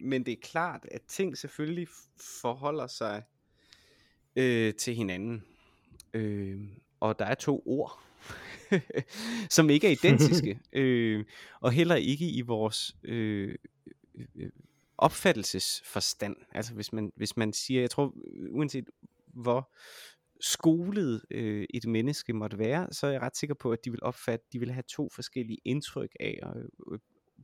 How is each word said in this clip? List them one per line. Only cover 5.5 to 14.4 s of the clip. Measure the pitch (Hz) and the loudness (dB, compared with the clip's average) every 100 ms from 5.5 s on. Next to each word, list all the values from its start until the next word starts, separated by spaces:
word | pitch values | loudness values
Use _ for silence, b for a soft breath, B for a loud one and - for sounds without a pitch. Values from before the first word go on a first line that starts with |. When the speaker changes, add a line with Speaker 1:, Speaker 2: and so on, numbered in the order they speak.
| b b b b b - | b b b b b -8
Speaker 1:
Øh, | 113 107 101 98 98 104 95 _ - | -2 -2 -2 -4 -6 -12 -16 _ -2
og | 110 107 | 0 2
der | 101 | 0
er | 135 | 0
to | - 139 - | 0 0 0
ord, | 135 - B B B B B B B B | -2 -2 B B B B B B B B
<laughs> | 185 - - - 208 226 233 196 | 0 0 -6 -6 -10 -6 -6 2
som | - 156 | 6 8
ikke | 147 208 | 8 6
er | |
identiske, | 139 156 131 151 175 107 107 _ | 6 8 8 8 6 2 -4 _
Speaker 2:
<laughs> | |
Speaker 1:
øh, | 135 131 120 113 107 107 B B B | 0 2 4 2 0 -4 B B B
og | 127 | 2
heller | 135 170 151 | 4 6 4
ikke | 78 143 170 | 4 0 0
i | 123 | -2
vores, | 120 110 110 - - - | -2 0 0 0 -6 -8
øh, | - 117 107 101 98 - - _ - - _ - - | -6 -2 0 -2 -4 -8 -16 _ -20 -20 _ -18 -18
øh, | - | -12